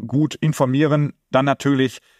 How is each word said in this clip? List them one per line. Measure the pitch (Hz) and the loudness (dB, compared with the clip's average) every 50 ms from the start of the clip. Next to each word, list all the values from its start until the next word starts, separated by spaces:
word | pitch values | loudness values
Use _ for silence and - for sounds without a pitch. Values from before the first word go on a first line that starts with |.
| 113 | -10
gut | 110 123 143 156 143 - | -4 -2 -2 -2 -2 -2
informieren. | - 147 156 147 - 139 127 127 143 156 143 151 147 147 - - _ _ _ | -4 -2 -2 0 0 0 0 2 0 2 2 2 0 0 -2 -4 _ _ _
Dann | - 127 143 | 0 0 2
natürlich | 139 135 - - 143 139 131 135 120 - - _ _ _ _ | 0 -2 0 0 0 2 2 0 -2 -4 -10 _ _ _ _